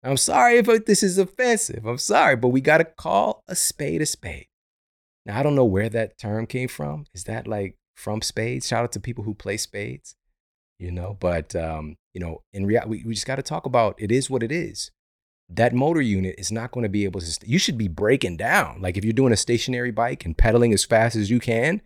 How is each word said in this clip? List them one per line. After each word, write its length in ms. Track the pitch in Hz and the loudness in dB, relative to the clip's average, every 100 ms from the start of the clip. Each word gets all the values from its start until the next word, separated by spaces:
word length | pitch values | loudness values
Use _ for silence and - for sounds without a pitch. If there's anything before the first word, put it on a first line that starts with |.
Now, 100 | 127 | -2
I'm 60 | 135 | 0
sorry 400 | - 254 240 240 | 2 4 6 6
if 280 | 226 226 220 | 6 2 4
this 180 | 202 | 2
is 140 | 196 180 | 4 2
offensive. 680 | 190 - 247 226 - 113 110 | 0 0 2 2 0 -6 -6
I'm 140 | 123 | -6
sorry, 380 | - 208 - 127 | 0 4 4 4
but 100 | 123 | 2
we 140 | 131 | 2
gotta 240 | 135 156 165 | 4 4 2
call 580 | - - 196 208 - - | -4 0 2 2 -2 -6
a 80 | 185 | -4
spade 460 | - - 143 165 | -2 -4 -4 -2
a 40 | 156 | -2
spade. 420 | - 90 - - _ _ _ _ _ _ _ - | -4 -10 -12 -16 _ _ _ _ _ _ _ -8
Now, 120 | 107 | -2
I 60 | |
don't 120 | 147 143 | 2 4
know 100 | 120 | 4
where 240 | 95 110 | 2 0
that 280 | 113 110 _ | -2 -4 _
term 300 | 107 107 113 | -6 -6 -6
came 220 | 127 127 | -6 -8
from. 360 | - 147 151 147 | -8 -8 -10 -14
Is 120 | 92 - | -16 -10
that, 220 | 113 110 | -10 -6
like, 280 | 107 98 - _ _ | -6 -6 -10 _ _
from 260 | - 107 | -8 -6
spades? 460 | - - 113 127 - | -6 -4 -4 -6 -4
Shout 160 | 117 | -2
out 80 | 117 | -2
to 60 | 101 | -6
people 260 | 123 113 101 | -10 -8 -8
who 100 | 98 | -8
play 220 | 98 104 | -6 -6
spades, 580 | - 104 110 139 - _ _ _ _ _ _ _ | -8 -8 -10 -12 -18 _ _ _ _ _ _ _
you 120 | 87 | -10
know, 260 | 87 90 101 | -8 -8 -4
but, 360 | 90 85 80 87 | -2 -2 -4 -6
um, 420 | 80 78 78 - _ | -4 -6 -10 -14 _
you 60 | 92 | -10
know, 220 | 85 80 _ | -10 -10 _
in 140 | 98 98 | -6 0
rea-, 220 | 113 110 | 0 0
we, 160 | 110 113 | -8 -6
we 80 | |
just 140 | 110 - | -8 -6
gotta 160 | 135 | -6
talk 220 | - 156 - | -6 -8 0
about, 300 | 123 110 - | 2 2 -2
it 120 | 104 | -2
is 180 | 123 131 | 0 0
what 120 | 131 | -4
it 100 | 117 | -2
is. 380 | 165 156 - - _ _ _ _ _ _ | -6 -8 -10 -12 _ _ _ _ _ _
That 240 | 87 117 | 2 2
motor 280 | 123 143 165 | 4 2 2
unit 340 | 123 98 92 - | 2 0 -2 -6
is 140 | 92 | -8
not 200 | 113 120 | -8 -6
gonna 180 | 123 110 | -4 -2
be 160 | 104 101 | 0 -2
able 140 | 92 | -4
to 60 | 82 | -8
st-, 220 | 80 - | -10 0
you 120 | 156 | 0
should 180 | - 123 | 0 -2
be 100 | 101 | -4
breaking 500 | 78 104 135 92 82 | 0 2 4 2 -2
down. 440 | 113 190 139 92 | 0 2 0 -4
Like, 160 | 92 92 | -4 -2
if 80 | 107 | 0
you're 80 | |
doing 180 | 110 131 | 2 4
a 60 | 104 | 4
stationary 540 | - 120 - 123 123 | 2 -2 0 -4 -4
bike 340 | 113 117 139 85 | -2 -2 -2 -6
and 120 | 80 | 4
pedaling 360 | 117 117 120 | 6 6 6
as 100 | 101 | 4
fast 320 | - 110 117 117 | 4 4 4 0
as 140 | 101 | 0
you 100 | 120 | 0
can 420 | - 113 135 202 | 2 0 0 -2